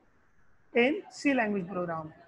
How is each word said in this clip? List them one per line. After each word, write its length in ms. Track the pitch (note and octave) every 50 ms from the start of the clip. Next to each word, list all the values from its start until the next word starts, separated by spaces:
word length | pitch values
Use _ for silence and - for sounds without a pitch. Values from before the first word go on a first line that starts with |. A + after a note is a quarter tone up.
| _ _ _ _ _ _ _ _ _ - - _ _ _ -
in 280 | B3 A#3+ C4+ D#4+ G4+ - -
C 240 | - - - C#4+ C4+
language 320 | B3+ A3+ G#3 G#3 G3+ F3
program. 460 | F3 G3+ F3+ F3+ E3+ E3 D#3+ D#3 D#3 - - -